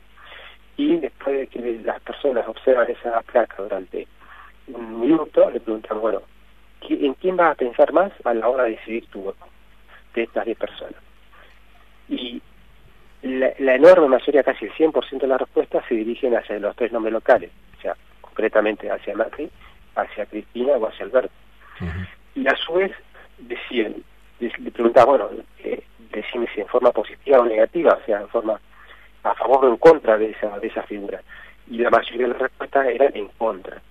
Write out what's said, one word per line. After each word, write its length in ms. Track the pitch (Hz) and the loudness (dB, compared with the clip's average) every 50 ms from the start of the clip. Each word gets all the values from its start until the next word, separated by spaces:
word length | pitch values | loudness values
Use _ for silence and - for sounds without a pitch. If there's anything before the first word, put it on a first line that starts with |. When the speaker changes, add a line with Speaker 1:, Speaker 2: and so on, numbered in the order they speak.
| _ - _ - - - - - - - - - - - - | _ -20 _ -20 -20 -20 -20 -20 -20 -20 -20 -20 -20 -20 -8
Speaker 1:
Y 220 | - 143 151 170 170 | -4 0 0 0 0
después 400 | 147 123 - - - 139 139 135 | 0 -6 -10 -8 -6 -4 -4 -4
de 100 | 131 - | -4 -6
que 340 | - - 117 120 113 113 107 | -10 -8 -6 -6 -6 -6 -6
las 180 | 110 110 - | -8 -8 -8
personas 460 | - - 120 - - 143 127 117 104 113 | -10 -14 -14 -4 -2 -2 0 0 -4 -4
observan 420 | 110 - - 135 131 127 - - | -8 -4 2 2 4 4 2 0
esa 320 | 120 - - 120 117 113 | -2 -6 -6 -4 -4 -4
placa 400 | - - - 120 110 - - - | -4 0 0 0 0 0 -4 -10
durante 460 | 98 104 101 95 92 - - 92 - - _ _ - - - - - - - _ _ - | -8 -6 -6 -8 -8 -10 -10 -12 -12 -12 _ _ -20 -20 -20 -20 -20 -20 -20 _ _ -18
un 320 | - - - - 110 113 | -16 -14 -14 -12 -8 -4
minuto, 520 | 117 139 160 160 151 - - - 175 - | 2 2 2 2 2 0 4 4 4 4
le 80 | - 120 | 2 -6
preguntan, 420 | - - 110 110 107 - 110 107 | -6 -6 -6 -6 -6 -8 -6 -2
bueno, 220 | 110 110 101 98 - - - - - - - - - - - - | -2 -2 -2 -2 -6 -12 -20 -20 -20 -20 -20 -20 -20 -20 -20 -20
¿qui-, 240 | - - 311 - 147 | -6 -4 -4 0 0
¿en 80 | 139 131 | -2 -2
quién 240 | - - 185 185 175 | 0 -2 -2 2 4
vas 140 | 175 165 | 2 2
a 40 | 139 | 2
pensar 380 | - 139 120 117 - 147 - 139 | 0 -4 -4 4 2 2 4 4
más 180 | 160 185 202 - - - | 2 2 0 -2 -6 -4
a 100 | 123 117 | -2 -2
la 160 | 113 110 120 | 0 0 0
hora 140 | 131 131 127 | 0 0 0
de 80 | 113 | -2
decidir 340 | 110 101 - - 113 117 - - | -2 -6 -10 -10 -10 -10 -10 -10
tu 140 | - 104 | -14 -12
voto 240 | 95 95 95 - - - _ - _ _ - - - _ - - - _ _ | -10 -10 -12 -12 -18 -20 _ -20 _ _ -20 -20 -20 _ -20 -20 -20 _ _
de 80 | - 117 | -6 -6
estas 220 | - - 113 104 | -4 -4 -6 -6
diez 120 | 117 110 - | -6 -6 -6
personas? 380 | - - - - - - - - - - - - - - - - - - - - - - - - - - - - - - | -6 -10 -10 -14 -16 -16 -16 -20 -20 -20 -20 -20 -20 -20 -20 -20 -20 -20 -20 -20 -20 -20 -20 -20 -20 -20 -20 -20 -10 -10
Y 320 | 294 - - 247 - - - - - - - - - - _ - _ - - - - - | -8 -8 -8 -10 -12 -14 -16 -18 -20 -20 -20 -20 -20 -20 _ -20 _ -20 -20 -20 -20 -12
la, 320 | - 131 131 131 127 127 - - | -10 -6 -2 0 0 -2 0 0
la 160 | 139 135 127 | 0 2 4
enorme 340 | 127 143 175 185 180 156 139 | 8 10 10 10 10 8 4
mayoría, 340 | 135 120 - - 139 - 214 | 4 2 2 2 2 2 2
casi 220 | - 127 - 117 | 2 -2 -4 -8
el 80 | 101 - | -12 -2
cien 180 | - 160 160 | 0 0 2
por 160 | 143 131 - - | 2 0 -4 -4
ciento 180 | - 131 139 | -6 -4 -2
de 40 | 131 | 0
las 100 | 131 131 | 0 -2
respuestas 460 | 135 - - 160 147 - - 165 - - | -2 -2 -2 -2 -2 0 -2 -6 -4 -2
se 80 | 127 | -4
dirigen 400 | 110 107 113 120 - - 127 120 | -2 -2 -4 -6 -4 -2 0 0
hacia 240 | 107 - - 104 104 | -2 -2 -4 -8 -4
los 160 | 98 101 95 | -4 -6 -4
tres 160 | - 123 110 | -2 -4 -4
nombres 220 | 117 117 110 110 110 | -4 -4 -4 -4 -4
locales, 360 | 110 - - 127 107 85 - - _ _ - - _ | -4 4 4 4 4 4 -4 -16 _ _ -20 -20 _
o 40 | |
sea, 140 | - 95 85 - _ _ - - | -10 -10 -10 -10 _ _ -20 -20
concretamente 720 | - - - - 104 110 - 107 104 107 107 - - 104 | -20 -16 -6 -2 -2 2 2 2 2 2 -2 -4 -6 -8
hacia 240 | 98 98 - - 98 | -8 -6 -6 -10 -4
Macri, 340 | 104 113 - - - 147 175 - - - - - - - - - | -4 -4 -6 -4 -10 -12 -12 -12 -20 -20 -20 -20 -20 -20 -10 -6
hacia 300 | 113 101 - - - 101 | -6 -6 -6 -6 -10 -10
Cristina 480 | - - 107 104 - - 117 120 135 143 | -8 -10 -12 -12 -10 -8 -4 0 0 0
o 120 | 123 110 - | 0 0 -4
hacia 180 | - - 98 | -6 -10 -12
Alberto. 280 | 98 - 127 - 127 - - - - - _ - - - - | 0 0 0 0 0 -8 -14 -20 -20 -20 _ -20 -20 -16 -10
Speaker 2:
Ujú. 640 | 92 85 80 92 92 - - - _ _ _ 143 | -10 -8 -8 -8 -10 -12 -14 -20 _ _ _ -4
Speaker 1:
Y 60 | 131 135 | 0 0
a 80 | 131 - | 0 0
su 160 | - - 165 | -2 -4 -2
vez 180 | 185 196 190 - - - - - - - - - - | -2 -2 -2 -4 -12 -20 -20 -20 -20 -20 -20 -20 -20
deciden, 640 | 262 233 - - - - 127 120 110 104 - - - - - - _ - _ - | -14 -12 -12 -12 -12 -6 -4 -2 -2 -2 -4 -12 -16 -18 -20 -20 _ -20 _ -10
les, 200 | 120 113 - - | -10 -10 -8 -10
le 120 | 127 120 | -14 -14
preguntaba, 340 | - - 120 117 120 131 117 | -6 0 0 4 6 6 8
bueno, 240 | 123 139 120 101 104 104 113 - - - - - | 8 6 4 2 -2 -8 -12 -16 -18 -20 -14 -10
eh, 200 | - - - - - - - - - | -10 -10 -10 -12 -18 -20 -20 -20 -12
decime 360 | - 110 107 - - 120 117 - - | -10 -10 -10 -8 -6 -6 -6 -6 -6
si 80 | - | -8
en 60 | 101 - | -10 -2
forma 240 | - 123 123 123 | -2 2 2 2
positiva 480 | - - 107 - - - - 135 139 127 | 2 2 -4 -6 -12 -14 0 4 4 4
o 60 | 120 | 4
negativa, 520 | 120 110 107 113 110 - 175 160 123 101 - | 4 2 2 2 2 0 0 2 2 2 2
o 40 | - | 0
sea, 160 | - 107 101 | -4 -4 -4
en 60 | 104 - | -4 -4
forma 320 | - 117 107 110 110 101 - - - - - - - - - - _ - _ | -4 -4 -2 -2 -6 -6 -8 -18 -20 -20 -20 -20 -20 -20 -20 -20 _ -8 _
a 100 | 107 104 | -4 -2
favor 280 | - 110 113 127 135 131 | -2 2 2 4 6 6
o 40 | 131 | 4
en 80 | 117 113 | 2 6
contra 400 | - 165 160 147 - 117 110 107 | 6 6 6 6 4 2 2 2
de 140 | 110 107 | 0 -4
esa, 280 | 101 - - 107 104 101 | -4 -6 -8 -8 -6 -6
de 80 | 113 110 | -8 -8
esa 160 | - 110 98 | -6 -8 -8
figura. 380 | - 104 104 98 101 95 95 - - - - - - - - - - | -8 -10 -12 -10 -10 -12 -12 -14 -18 -20 -20 -20 -20 -20 -20 -18 -14
Y 60 | 123 113 | -6 -2
la 120 | 120 117 | 0 2
mayoría 380 | 117 117 - - - - 123 120 | 2 2 0 0 -4 -4 -2 -2
de 60 | 123 | -2
las 80 | - | -2
respuestas 440 | 131 127 - - 135 - - 139 135 131 | -4 -6 -6 -8 -12 -2 0 0 2 2
eran 280 | 117 117 139 139 - | 2 2 2 2 2
en 140 | 110 101 98 | -2 -10 -12
contra. 520 | - - 117 110 104 90 95 - - - - _ | -8 -4 -4 -4 -4 -6 -10 -16 -16 -18 -20 _